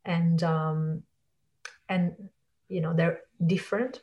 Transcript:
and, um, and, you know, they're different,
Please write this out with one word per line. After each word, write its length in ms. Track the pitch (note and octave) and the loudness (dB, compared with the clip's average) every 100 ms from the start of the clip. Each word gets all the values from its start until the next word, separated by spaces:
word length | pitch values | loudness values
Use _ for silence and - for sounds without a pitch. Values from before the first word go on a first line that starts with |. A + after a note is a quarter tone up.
and, 380 | - E3+ E3+ E3 | -4 0 2 2
um, 600 | E3 D#3+ D#3+ D#3 D#3 D#3 - _ _ _ _ _ - - - | 2 0 0 -2 -2 -4 -10 _ _ _ _ _ -20 -16 -4
and, 260 | F#3+ F3 - G3 - _ _ - | 0 0 -2 -14 -20 _ _ -8
you 120 | F#3 | -4
know, 140 | D#3+ | 0
they're 260 | E3 E3 E3 - - E3 | 2 2 0 -8 -2 2
different, 540 | F#3 - G3+ B3+ - | 2 0 -2 -2 -6